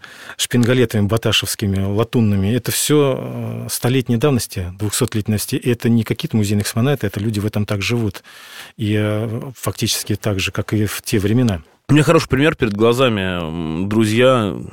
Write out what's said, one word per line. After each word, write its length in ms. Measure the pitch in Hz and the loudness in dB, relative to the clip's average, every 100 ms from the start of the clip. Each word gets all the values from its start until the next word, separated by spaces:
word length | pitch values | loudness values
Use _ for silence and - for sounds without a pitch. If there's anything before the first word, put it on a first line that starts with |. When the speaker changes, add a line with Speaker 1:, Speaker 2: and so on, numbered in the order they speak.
| - - - - | -10 -20 -16 -8
Speaker 1:
шпингалетами 680 | - 123 113 127 117 110 101 | -2 2 4 4 2 2 2
баташевскими, 800 | 110 120 98 - - 101 95 | 2 2 0 -2 -2 -2 0
латунными, 680 | 98 101 117 123 107 101 98 | 0 0 0 2 2 2 2
это 200 | 123 - | 0 -2
всё, 480 | - - 147 139 131 | -2 2 2 2 0
э, 460 | 127 123 117 117 117 | -6 -8 -8 -8 -8
столетней 460 | - 123 131 123 117 | -4 0 0 0 2
давности, 560 | 147 127 - - 90 92 | 2 2 -2 -6 -8 -6
двухсотлетней 580 | 104 - 117 110 104 | -4 -2 -2 -2 -2
давности, 200 | 104 - | -2 -2
и 160 | 135 127 | -4 -2
это 180 | 120 117 | 0 2
не 140 | 117 | 2
какие-то 340 | 107 110 - 113 | 2 -4 -2 0
музейные 260 | 101 104 | 2 0
экспонаты, 440 | 101 113 131 143 101 | -2 0 0 0 -2
это 140 | - | -4
люди 180 | 107 104 | -4 -2
в 80 | 104 | -2
этом 180 | 104 | -2
так 160 | 104 101 | -2 -4
живут, 440 | 95 120 110 - - - - - - - | -2 -2 -2 -6 -14 -20 -20 -20 -18 -6
и, 200 | 104 107 | -2 0
э, 540 | 107 107 113 113 139 | 0 -2 -4 -6 -10
фактически 600 | 120 - - 110 - - 104 | -8 -8 -4 -2 -2 -4 -4
так 240 | 110 98 | -2 -2
же, 100 | 92 | -2
как 220 | - - | -4 -2
и 140 | 107 104 | -2 -2
в 140 | - | -4
те 180 | - 110 | -2 0
времена. 420 | 98 113 123 90 - _ - | 2 2 2 0 -6 _ 2
Speaker 2:
У 40 | |
меня 100 | 143 | 4
хороший 260 | 147 165 - | 6 4 2
пример 280 | 131 151 - | 2 2 2
перед 160 | 117 | -2
глазами. 480 | 101 113 120 131 107 | 2 2 4 2 2
М, 680 | 95 90 82 82 80 80 98 | -2 -2 -4 -4 -4 -4 0
друзья, 680 | 107 107 113 127 127 104 60 60 | 2 2 4 4 4 2 -4 -8